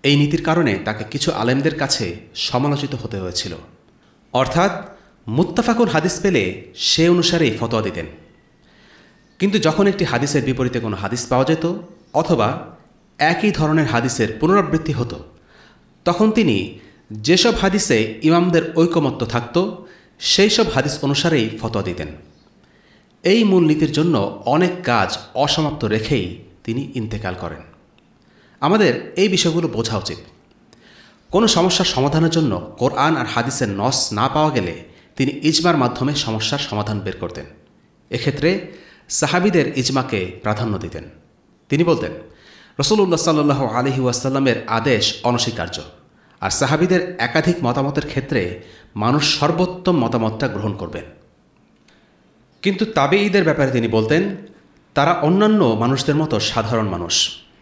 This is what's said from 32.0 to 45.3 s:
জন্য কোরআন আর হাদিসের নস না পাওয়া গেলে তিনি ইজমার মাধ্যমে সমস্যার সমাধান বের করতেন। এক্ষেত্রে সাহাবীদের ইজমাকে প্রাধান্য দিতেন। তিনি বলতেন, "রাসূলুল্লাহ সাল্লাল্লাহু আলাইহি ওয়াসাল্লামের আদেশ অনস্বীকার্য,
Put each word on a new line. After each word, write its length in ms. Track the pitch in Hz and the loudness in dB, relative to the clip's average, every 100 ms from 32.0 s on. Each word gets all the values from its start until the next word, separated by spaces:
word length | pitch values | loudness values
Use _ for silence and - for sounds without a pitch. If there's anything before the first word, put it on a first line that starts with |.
| 139 156 165 | 2 2 2
জন্য 460 | 160 147 90 - - | 2 0 -2 -8 -2
কোরআন 380 | 120 113 147 151 | -2 2 0 0
আর 100 | 120 | -2
হাদিসের 440 | - 123 135 110 | -2 -2 -2 -4
নস 440 | 98 113 139 - | -2 0 0 0
না 140 | 104 131 | 0 0
পাওয়া 240 | 143 156 | 2 2
গেলে 320 | 127 90 78 - - _ - | 0 -4 -8 -16 -20 _ -2
তিনি 240 | 135 131 | -2 0
ইজমার 340 | 151 160 175 160 | 0 2 2 2
মাধ্যমে 380 | 123 - 135 143 | 0 0 -2 -2
সমস্যার 440 | - 110 107 139 | -4 -4 -2 -4
সমাধান 400 | - 104 104 104 | -4 -4 -2 -4
বের 180 | 95 90 | -6 -8
করতেন। 280 | 87 - - - _ _ _ _ _ | -10 -10 -16 -20 _ _ _ _ _
এক্ষেত্রে 600 | 127 147 - 156 196 - - - - _ | -4 -4 0 0 0 -6 -18 -20 -20 _
সাহাবীদের 680 | - 147 175 180 175 143 135 | -2 0 2 2 2 0 -2
ইজমাকে 600 | 127 135 123 107 90 - | -2 -2 -2 -4 -4 -6
প্রাধান্য 340 | 107 107 113 98 | -4 -2 -2 -4
দিতেন। 260 | 82 78 76 - _ _ _ _ _ | -6 -12 -14 -20 _ _ _ _ _
তিনি 140 | 143 | 0
বলতেন, 280 | 170 160 80 - - - - - - - | 2 2 -2 -10 -16 -20 -20 -20 -18 -4
"রাসূলুল্লাহ 420 | 143 214 190 165 | 2 4 4 2
সাল্লাল্লাহু 460 | 160 156 147 135 123 | 2 2 2 2 0
আলাইহি 360 | 117 135 131 | 0 0 0
ওয়াসাল্লামের 680 | 123 120 135 135 135 117 - | 0 0 -2 0 2 0 0
আদেশ 520 | 113 110 113 107 - | -2 2 2 0 -2
অনস্বীকার্য, 580 | 120 | -2